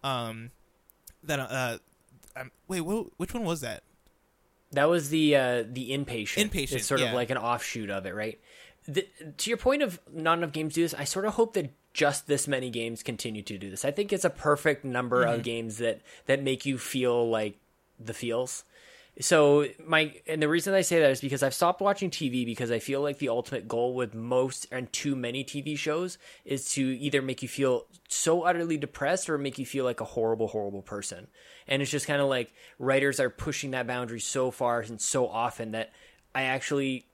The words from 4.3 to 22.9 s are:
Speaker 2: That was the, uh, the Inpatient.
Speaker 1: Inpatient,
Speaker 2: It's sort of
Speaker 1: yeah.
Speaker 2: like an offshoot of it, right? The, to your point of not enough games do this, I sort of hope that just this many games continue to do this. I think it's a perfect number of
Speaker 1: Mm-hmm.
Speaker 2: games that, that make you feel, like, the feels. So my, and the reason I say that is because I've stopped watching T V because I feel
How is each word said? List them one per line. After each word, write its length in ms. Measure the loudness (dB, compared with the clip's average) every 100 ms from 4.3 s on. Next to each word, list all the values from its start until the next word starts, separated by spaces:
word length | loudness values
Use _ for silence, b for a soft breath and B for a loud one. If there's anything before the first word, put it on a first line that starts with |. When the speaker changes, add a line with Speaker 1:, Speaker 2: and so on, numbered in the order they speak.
| _ _ _ _
Speaker 2:
That 180 | 2 4
was 200 | 4 2
the, 260 | 4 6 6
uh, 280 | 4 0 -2
the 220 | -6 -4
Inpatient. 580 | -4 -4 -4 -4 0 0
Speaker 1:
Inpatient, 240 | 0 -2 -2
Speaker 2:
It's 80 | 0
sort 160 | 0
of 60 | 2
Speaker 1:
yeah. 60 |
Speaker 2:
like 160 | 0 0
an 80 | -2
offshoot 520 | 0 -2 -2 -6 -4
of 160 | -4 -4
it, 80 | -6
right? 240 | -6 -8 B B B B -6
The, 180 | -6 -6 -12 -18 -8
to 120 | -4
your 80 | 0
point 240 | 2 2
of 180 | 0 -2 -14
not 240 | -4 2 2
enough 140 | 0
games 200 | -2 -4 0
do 60 |
this, 120 | 0
I 100 | 0
sort 220 | -4 -2 -2
of 80 |
hope 200 | 2 2
that 180 | 2 -4 -10 _
just 340 | 2 2 2 0
this 200 | 0 2
many 220 | -2 -2
games 340 | -4 -6 -6
continue 380 | -8 -6 -6 -8
to 140 | -8 -10
do 120 | -8
this. 140 | -4
I 80 | -4
think 220 | 0 0
it's 100 | 2 0
a 40 |
perfect 560 | 0 2 4 4 0 -2
number 380 | -2 2 4
of 120 | 4 2
Speaker 1:
Mm-hmm. 60 |
Speaker 2:
games 360 | -2 -4 -6 -2
that, 220 | -2 -2 B B 0
that 140 | 2
make 220 | 2 0 -2
you 120 | -4
feel, 520 | -2 0 4 4 4
like, 280 | 2 0 -6 _ _ _ _
the 140 | -12
feels. 500 | -6 -2 -2 -2 -6 -12 B B B B -4
So 460 | 4 8 10 8 6 -4
my, 300 | 0 2 2 -4 -6
and 140 | 0
the 60 | 2
reason 280 | 2 4 4
I 60 |
say 180 | 6 6
that 100 | 6
is 120 | 4
because 200 | 0 0
I've 120 | 0 4
stopped 260 | 2 4
watching 300 | 2 0 -2
T 180 | -2 -2
V 160 | -2 -2
because 240 | -2 0
I 80 | 0
feel 240 | 0